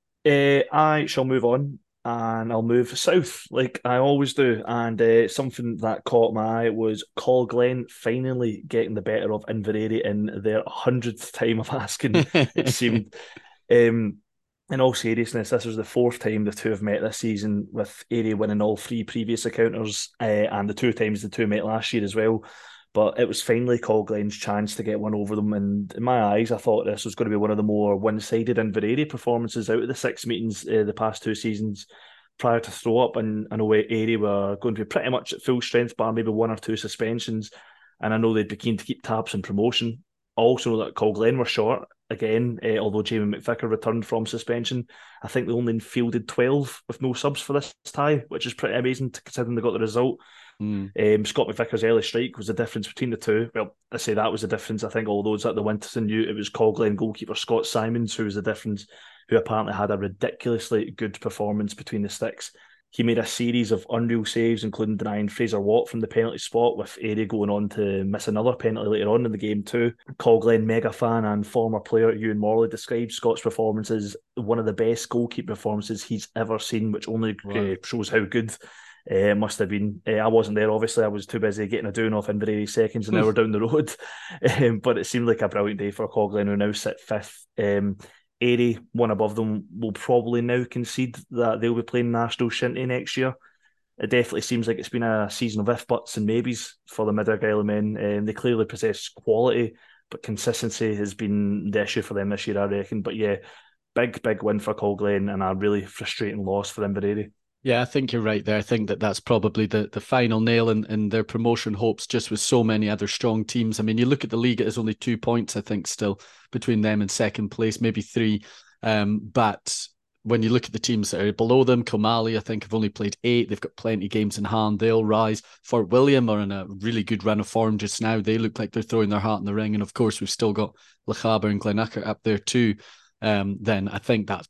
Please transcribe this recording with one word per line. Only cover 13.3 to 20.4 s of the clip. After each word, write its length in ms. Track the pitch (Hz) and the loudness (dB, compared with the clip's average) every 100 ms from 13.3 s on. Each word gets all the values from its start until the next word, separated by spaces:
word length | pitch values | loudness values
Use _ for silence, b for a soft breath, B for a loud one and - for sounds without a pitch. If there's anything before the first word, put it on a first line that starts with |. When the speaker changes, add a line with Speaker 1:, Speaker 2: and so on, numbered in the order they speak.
| B B B _ | B B B _
Speaker 1:
Um, 480 | 120 117 113 110 104 _ _ _ _ _ | 8 8 6 0 -2 _ _ _ _ _
in 120 | 135 | 4
all 140 | 131 | 4
seriousness, 560 | 123 117 113 117 120 104 | 4 0 0 0 -2 0
this 140 | 120 | 0
was 120 | 117 110 | -2 -6
the 80 | |
fourth 340 | 104 - 123 120 | -2 2 2 2
time 260 | 104 107 | -2 0
the 60 | 104 | -2
two 200 | 101 110 | -2 -2
have 120 | 104 | -2
met 180 | 104 101 | 0 0
this 180 | 110 - | -2 -4
season, 500 | 117 104 107 104 - | -2 -2 0 -2 -4
with 340 | 110 101 - - | -6 -6 -8 -4
Airy 240 | 117 110 | -2 0
winning 260 | 104 107 104 | 0 0 0
all 160 | 104 104 | 0 -2
three 280 | - 120 | -4 -6
previous 420 | 104 120 107 117 117 | -4 -6 -2 -2 -2
encounters, 640 | - 113 117 107 101 - _ | 2 0 2 -6 -6 -10 _
uh, 40 | |
and 440 | 117 104 | 0 2